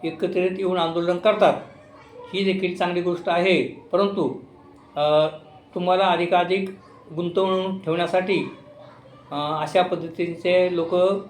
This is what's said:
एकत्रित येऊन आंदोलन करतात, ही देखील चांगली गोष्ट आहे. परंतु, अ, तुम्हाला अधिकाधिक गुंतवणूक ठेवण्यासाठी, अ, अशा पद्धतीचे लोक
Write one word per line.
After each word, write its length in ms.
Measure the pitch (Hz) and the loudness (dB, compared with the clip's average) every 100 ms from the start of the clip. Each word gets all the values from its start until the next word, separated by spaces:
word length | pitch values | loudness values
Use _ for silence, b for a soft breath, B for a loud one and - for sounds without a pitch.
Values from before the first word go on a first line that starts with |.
एकत्रित 480 | 165 160 180 180 180 185 | -8 -4 -4 0 -2 -2
येऊन 200 | 190 180 | -2 0
आंदोलन 400 | 165 170 170 175 | 0 -2 -2 2
करतात, 360 | 214 208 185 - - - - - - - - | 2 4 4 2 -6 -20 -20 -20 -20 -20 -8
ही 200 | 185 196 | -2 0
देखील 240 | 190 185 180 | 0 -2 -2
चांगली 240 | 175 175 | -2 0
गोष्ट 280 | 175 170 - | -2 -2 0
आहे. 340 | 175 185 175 | 2 4 2
परंतु, 720 | - - - 175 202 196 139 - - - - - - - | 0 -6 -4 0 0 0 -4 -4 -14 -20 -20 -20 -12 -2
अ, 320 | 151 151 156 - - - - 180 | 2 4 2 -2 -20 -20 -12 -6
तुम्हाला 300 | 180 185 190 | 0 2 2
अधिकाधिक 640 | 170 175 180 175 190 190 - - - - 160 | 2 2 2 2 0 -2 -10 -20 -20 -14 -6
गुंतवणूक 680 | 175 175 190 190 190 190 | -2 0 0 0 -2 -6
ठेवण्यासाठी, 680 | - 165 170 185 185 180 - - - - - - - - - | -4 -2 0 0 2 0 -2 -10 -20 -20 -20 -20 -20 -20 -10
अ, 40 | 143 | -6
अशा 460 | 147 156 156 190 | -4 -2 2 2
पद्धतीचे 960 | 180 175 165 160 175 165 180 180 180 175 | 2 -2 -6 -6 -6 -2 2 4 4 0
लोक 200 | 165 180 185 208 | 0 2 2 2